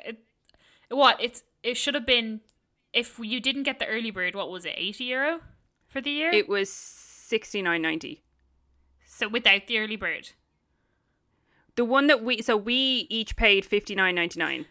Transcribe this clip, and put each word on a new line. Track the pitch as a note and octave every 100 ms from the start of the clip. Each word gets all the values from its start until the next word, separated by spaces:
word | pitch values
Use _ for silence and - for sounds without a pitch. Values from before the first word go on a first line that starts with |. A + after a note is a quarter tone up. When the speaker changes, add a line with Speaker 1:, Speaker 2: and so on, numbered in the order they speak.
| -
Speaker 1:
it, | A3+ _ _ _ _ _ _ -
what? | - C4 -
It's, | A#3 - - _
it | A#3 A#3+
should | C#4+ C#4+
have | A#3+
been, | A#3+ A3+ A3 - _ _ _ _
if | A#3+ A#3 -
you | G#3+ B3
didn't | B3+ C4+
get | C#4 C4
the | -
early | A3 A3+
bird, | F#3+ F3+ G3
what | D#3
was | F3+
it, | E3+ -
eighty | F#3 G#3 B3
euro | B3+ D4 E4 - - _ _ _
for | C4+
the | C#4
year? | D4 D#4+
Speaker 2:
It | F4 -
was | G3+ G3
sixty-nine | - - - - - - A3 - G#3 F3+ E3+
ninety. | D#3+ D#3+ - - _ _ _ _ _ _ _ _ -
Speaker 1:
So | - G#3+
without | A#3 A3 G3 -
the | A3+
early | G#3+ G3
bird? | F3+ D#3 - - _ _ _ _ _ _ _ _ _ _ _ _ _ -
Speaker 2:
The |
one | A#3 C4+ C#4+
that | C4
we, | A3+ A3+
so | A3+ G#3+
we | G3+ B3+ C4+ B3+ -
each | A3+ G#3+ -
paid | A3+ G3 F#3+
fifty-nine | G3+ - G3 F#3 F3
ninety-nine | E3+ E3+ D3+ C3 -